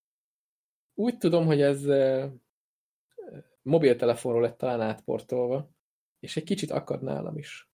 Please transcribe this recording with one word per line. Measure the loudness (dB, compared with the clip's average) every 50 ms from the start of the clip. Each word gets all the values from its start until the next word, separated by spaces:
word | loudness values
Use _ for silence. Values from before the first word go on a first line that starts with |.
| _ _ _ _ _ _ _ _ _ _ _ _ _ _ _ _ _ _ -4
úgy | -2 -2 -2 0
tudom, | 0 0 2 4 4 4
hogy | 4 4 6
ez, | 6 4 4 2 2
ö, | 2 4 4 4 4 2 0 -2 -6 -12 -16 _ _ _ _ _ _ _ _ _ _ _ _ _ _ _ -18 -18 -16 -16 -18 -20 _ _ _
mobiltelefonról | -2 2 2 4 6 4 4 4 2 0 0 0 -2 -2 0 2
lett | 0 0 -2
talán | -4 -4 -4 -2 -2
átportolva, | -2 -2 -4 -6 -6 -6 -6 -6 -4 -4 -4 -2 -2 -2 -2 -4 -6 -10 _ _ _ _ _ _ _ _ _ _
és | -14 -8 -8
egy | -8 -4
kicsit | -4 -4 -4 -4 -4
akad | -4 -6 -4 -4 -8 -6 -4
nálam | -6 -6 -6 -6 -8 -10
is. | -10 -12 -14 -16 -18 -20 _